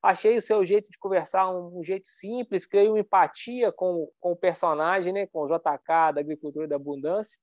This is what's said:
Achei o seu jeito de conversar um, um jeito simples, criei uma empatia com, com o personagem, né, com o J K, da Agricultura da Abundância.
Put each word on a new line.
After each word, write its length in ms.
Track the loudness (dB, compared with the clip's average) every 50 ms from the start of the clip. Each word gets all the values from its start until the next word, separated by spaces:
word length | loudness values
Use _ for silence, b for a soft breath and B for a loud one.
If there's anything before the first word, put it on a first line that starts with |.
Achei 340 | 4 2 2 4 4 4 4
o 60 | 4
seu 220 | 2 0 2 2 4
jeito 260 | 4 2 2 0 _
de 80 | -20 _
conversar 520 | -6 -2 -2 -2 -2 0 0 0 0 0
um, 280 | -2 -6 -10 -10 -12 -12
um 40 |
jeito 240 | -8 -6 -8 -8 _
simples, 600 | -14 -18 -14 -10 -8 -8 -8 -6 _ -4 -6 -6
criei 220 | 0 4 4 4 6
uma 120 | 4 2
empatia 720 | 0 _ 4 4 4 4 0 -10 -12 -10 -4 0 0 0
com, 380 | 0 0 -2 -2 -2 -2 -4 -6 _ _
com 120 | -4 -4
o 40 | -2
personagem, 760 | 0 0 0 0 2 0 0 0 0 0 0 0 0 -2 -2
né, 140 | -4 -4 -6
com 140 | -4 _ -6
o 60 | -2
J 320 | -2 -2 -2 0 -2 -4 -4
K, 340 | _ 0 2 4 4 4
da 80 | 2 0
Agricultura 480 | -4 -4 -8 -8 -10 -10 -8 -8 -6 -4
da 80 | -4
Abundância. 640 | -6 -4 -6 -8 -6 -4 -4 -4 -4 -4 -8 -16 _